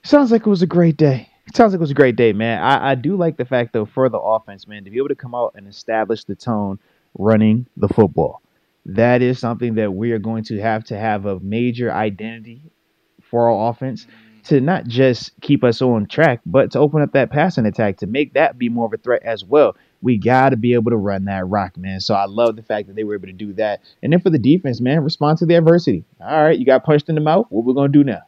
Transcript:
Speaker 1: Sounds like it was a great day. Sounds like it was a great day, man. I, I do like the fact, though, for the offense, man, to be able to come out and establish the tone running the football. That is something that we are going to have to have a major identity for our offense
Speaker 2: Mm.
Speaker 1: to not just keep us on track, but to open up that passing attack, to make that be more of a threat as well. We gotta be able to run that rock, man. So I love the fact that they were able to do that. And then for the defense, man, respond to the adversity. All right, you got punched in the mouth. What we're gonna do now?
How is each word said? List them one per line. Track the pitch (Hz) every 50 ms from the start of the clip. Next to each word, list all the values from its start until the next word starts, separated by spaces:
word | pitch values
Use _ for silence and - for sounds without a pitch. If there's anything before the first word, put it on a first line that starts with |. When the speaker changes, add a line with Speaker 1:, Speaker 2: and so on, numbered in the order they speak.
| _
Speaker 1:
Sounds | - 294 285 277 226
like | 233 226
it | - 214
was | 202 170
a | 185
great | 160 - 175 170 165 147
day. | - 160 143 131 117 - _ _ _ _ - -
Sounds | - 233 214 190
like | 170
it |
was | 165 139
a | 139
great | 139 139 127 113
day, | 110 120 113
man. | 98 104 113 117 117 87
I, | 82 123 139 - - 139
I | 139
do | 127 120 151 196
like | 190 170 165 156
the | - 127
fact, | 123 135 123 120 113 -
though, | 117 107
for | 107 _ 135 131
the | 127 110 98
offense, | - 101 110 110 _ - 98 95 -
man, | 104 104 104 98
to | 98
be | 104
able | 123 139 143
to | 139
come | - - 123 120
out | 123 120 - _
and | 104 98
establish | 101 92 - - - 110 113 110 95 113 107 -
the | - 98
tone | _ - 123 113 107 101 98 98 95 _ _ _ _ _ _ _
running | - 95 110 113 107 110 110 107 123 127 _ _
the | - 101 101
football. | - - 107 87 - - 76 64 - - _ _ _ _ _ _ _ _ _
That | - 95 107 113 120 123 123
is | 123 123 127 123
something | - 117 117 107 123 120 110
that | 110 107 104 92
we | 95 113 120 117
are | 110
going | 98 113 113 113 110
to | - 113 101
have | 104 113 110 110 110
to | - 113
have | 101 110 113 107 104 98
a | 104 98 90
major | 92 98 107 117 120 123 117 123 120 113
identity | - 95 110 110 98 92 107 110 113 117 110 117 117 131 151 160 _ _ _ _ _ _ _ _ _ _
for | _ _ - 117 117 117
our | 113 98 110 117
offense | 117 _ 135 135 117 - -
Speaker 2:
Mm. | _ _ _ _ _ _ _ _
Speaker 1:
to | - 156 135
not | 127 156 190 - -
just | 117 113 123 135 131 123 - - - _ _
keep | - - 143 127 -
us | 123 113 -
on | 131 127 120 110 104
track, | - - - 160 156 123 113 _
but | - 85 135 127 -
to | - 127
open | 147 147 147 156
up | 147 -
that | - 139 123 110
passing | - 147 160 190 - 139 113
attack, | 104 - - 113 101 95
to | _ 104
make | 92 110 139 151 - _
that | 135 160 - -
be | 123 123 117
more | 117 120 117
of | 107 98
a |
threat | 107 _ 123 120 - -
as | 113 113 101 98
well. | 90 123 151 139 101 - _ _ _ _ _
We | - 123 123
gotta | 104 92 113 127 127 131 139 131
be | 113 110 120 120
able | 120 110 120
to | 120
run | 110 98 101 98 95 95
that | 101 98 95 92
rock, | 90 101 104 95 92 _
man. | 87 92 95 95 92
So | - - 107
I | 98 98
love | 98 101 110 120 117 110
the | 113 110
fact | _ 110 107 101
that | 95 98
they | 107 110
were | 104 104
able | 98 92
to | 95 92
do | 90 104 101 95
that. | 98 110 104 101 - _ _ _ _
And | - 139 160
then | 180
for | 175 190
the | 160 139
defense, | 104 127 160 185 - 139 117 107
man, | 123 123 143 165 139
respond | 147 - _ - 147 160 160
to | 175
the | 160 170
adversity. | 170 160 160 170 175 165 143 104 80 - _ _ _
All | 92 107 143 156
right, | 151 156 160
you | 123 127
got | 131 131 127 -
punched | - 151 147 - -
in | 160
the | 151
mouth. | 151 151 160 190 240 _
What | 92 107 117
we're | 127 127
gonna | 139 139 139
do | 139 147 143
now? | 135 104 85 -